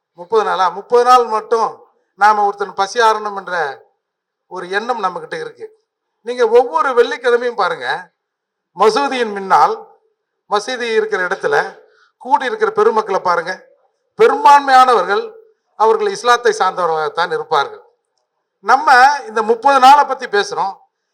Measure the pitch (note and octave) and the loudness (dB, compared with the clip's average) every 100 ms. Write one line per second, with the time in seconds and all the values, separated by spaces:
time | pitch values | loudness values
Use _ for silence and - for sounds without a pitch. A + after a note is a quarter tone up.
0 | _ E3 F3 A3+ G3 F3 F#3 F#3+ G3 A#3+ | _ -20 -4 -2 -2 -2 -2 -4 -2 0
1 | B3 B3+ A#3 A3 G#3+ A#3 G#3 - _ _ | 2 2 0 -4 -4 -4 -4 -6 _ _
2 | _ _ G3+ G#3 G3+ G3+ G3 F3+ G3 A#3+ | _ _ 0 2 -2 -4 -8 -6 -6 0
3 | A3 G#3+ G#3 G3 F3+ F3+ D3 C3 _ _ | 0 0 -6 -10 -8 -6 -6 -8 _ _
4 | _ _ _ _ _ F3+ F3+ G3 A#3 A3+ | _ _ _ _ _ -14 -8 -6 -4 -4
5 | F#3+ F3+ - - D#3 - A4 _ _ _ | -6 -8 -10 -12 -12 -14 -20 _ _ _
6 | _ _ A3 B3 A#3 A#3+ C4+ D#4+ C#4+ A#3+ | _ _ -10 -2 4 4 4 0 0 0
7 | B3+ C#4+ C4 A#3+ B3 A3 F3+ D#3+ B2 D#3 | 0 -2 -2 0 -2 -4 -4 -4 -6 -6
8 | F3+ _ _ _ _ _ _ E3 G#3+ A3 | -10 _ _ _ _ _ _ 0 0 2
9 | C#4+ B3+ A3+ G3+ F#3+ E3 E3 A3 - _ | -2 -4 -6 -6 0 2 2 0 -12 _
10 | _ _ _ _ _ G3+ A3+ B3+ A#3 A3 | _ _ _ _ _ -4 -4 -6 -2 -2
11 | G3+ F#3+ F3+ F#3+ E3+ C#3+ F#3+ - _ _ | -2 -4 -4 -4 -2 -2 -2 -10 _ _
12 | _ _ B3 C#4 B3+ G#3+ G#3 G#3 G#3+ A3+ | _ _ -2 -2 -2 -4 -2 0 0 0
13 | G#3 F#3+ F#3 E3+ E3 F#3+ _ _ _ _ | -2 -4 -2 -2 -4 -10 _ _ _ _
14 | _ - A3+ C4+ D4 C#4+ C#4 C4 B3+ A3+ | _ 2 2 4 6 6 6 4 6 2
15 | F3 G#3 A#3+ - _ _ _ - A3 A3 | 0 -4 -6 -14 _ _ _ -2 0 2
16 | G#3 G3 A#3+ A#3+ A#3+ G#3 F#3+ F#3 F3 D#3+ | -2 -2 0 2 2 0 -2 -2 -2 -2
17 | D#3 D#3 F3+ D#3 D#3 D#3 B2+ G#2+ _ _ | -4 -4 -4 -6 -2 -2 -2 -8 _ _
18 | _ _ _ _ _ _ G3 C4 D4+ B3 | _ _ _ _ _ _ 0 2 4 6
19 | C4 C#4 A3 A3 G#3+ A#3 C#4 C#4 B3+ C#4+ | 6 2 -4 -4 -2 0 2 6 6 6
20 | C#4 C4 B3+ G3+ G3 D#3 F#3+ F#3 _ _ | 4 -4 -4 -4 -2 -4 -6 -8 _ _
21 | _ | _